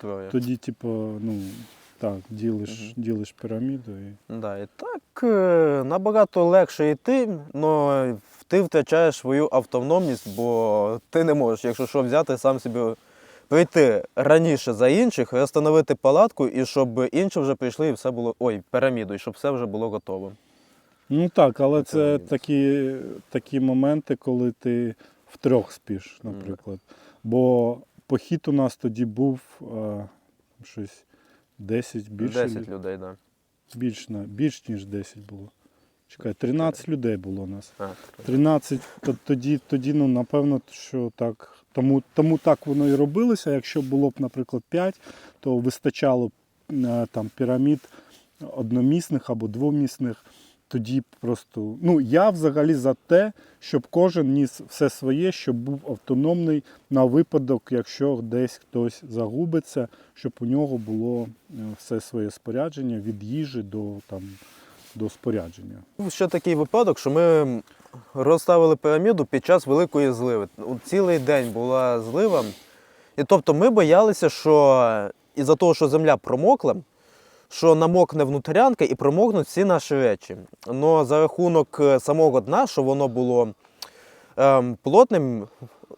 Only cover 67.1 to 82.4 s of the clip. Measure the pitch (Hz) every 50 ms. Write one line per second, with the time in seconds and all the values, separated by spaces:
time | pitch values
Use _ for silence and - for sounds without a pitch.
67.1 | 143 165 170 170 160 156 147 131 120 110 - _ _ _ _ - - 123 - _
68.1 | - 135 131 147 165 165 - - 175 170 165 160 156 - - 151 151 156 180 226
69.1 | 220 170 139 - - 131 - - 180 170 - 135 139 160 180 - - 147 143 131
70.1 | 123 113 123 127 117 107 101 - _ - 107 120 127 113 - - 185 196 196 180
71.1 | 170 151 127 139 147 135 123 117 101 113 120 127 127 131 127 123 120 117 110 113
72.1 | 120 170 220 214 180 143 113 104 95 - - _ _ _ _ _ _ _ _ _
73.1 | - - 143 - 196 165 - - 143 151 202 262 226 214 175 151 165 190 220 214
74.1 | 196 - 175 147 - - - 156 156 147 143 139 131 127 123 113 110 104 101 98
75.1 | - _ _ _ - - 135 139 156 - 185 170 156 - 160 135 143 156 160 156
76.1 | 139 - - - 127 131 160 220 277 - - 135 107 180 - _ _ _ _ _
77.1 | _ _ _ _ _ _ _ _ - - 165 165 160 156 165 165 175 185 175 -
78.1 | 151 156 143 131 143 139 - - 156 196 247 269 233 - 156 - 127 - 165 143
79.1 | 147 180 220 233 208 175 143 - - 170 196 196 175 151 - - 147 135 131 113
80.1 | 101 - - - 92 98 - - _ - - - 123 135 147 160 160 156 139 120
81.1 | 147 156 160 151 - - 180 175 165 160 143 - - - 147 139 135 127 - -
82.1 | 147 160 160 151 127 131